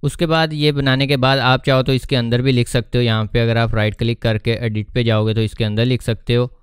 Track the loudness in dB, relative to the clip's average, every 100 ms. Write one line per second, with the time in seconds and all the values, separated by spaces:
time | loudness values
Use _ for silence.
0 | -6 -2 0 0 0 2 0 2 0 2
1 | 2 2 2 2 2 2 2 0 2 -2
2 | 0 -2 0 0 2 2 0 -2 -2 0
3 | 0 0 -2 0 0 0 0 0 -2 -2
4 | -4 -2 -2 -2 -2 -2 -2 -4 -4 -2
5 | 0 2 0 0 -2 -2 -4 0 0 0
6 | -2 -6 0 0 0 -6